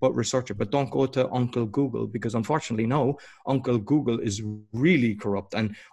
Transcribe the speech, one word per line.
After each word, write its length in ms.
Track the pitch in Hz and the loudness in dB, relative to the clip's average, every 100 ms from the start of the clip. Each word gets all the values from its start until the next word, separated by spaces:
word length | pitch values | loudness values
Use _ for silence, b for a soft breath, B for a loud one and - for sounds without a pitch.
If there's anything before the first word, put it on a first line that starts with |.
but 140 | 131 | 0
research 360 | 123 113 131 127 | 2 0 0 -2
it. 80 | 101 | -4
But 120 | 110 | -2
don't 200 | 143 139 | 0 0
go 140 | 135 135 | 0 0
to 220 | 131 127 | 2 0
Uncle 360 | 127 123 123 113 | 0 0 0 -2
Google, 400 | 120 139 113 110 | 0 -2 -2 -4
because 280 | 107 113 | -4 -4
unfortunately 520 | 113 110 151 - 110 113 | -2 0 -2 -2 -2 0
now, 300 | 143 131 143 B B - | 2 2 -2 B B -2
Uncle 320 | 135 127 120 | -2 2 0
Google 400 | 101 147 123 113 | 2 2 2 0
is 220 | 113 104 107 107 107 | -2 -4 -6 -8 -8
really 420 | 113 151 170 120 | 0 4 4 4
corrupt, 400 | 104 104 101 - | 0 -2 -4 -2
and 220 | 104 110 104 B | -2 -2 -4 B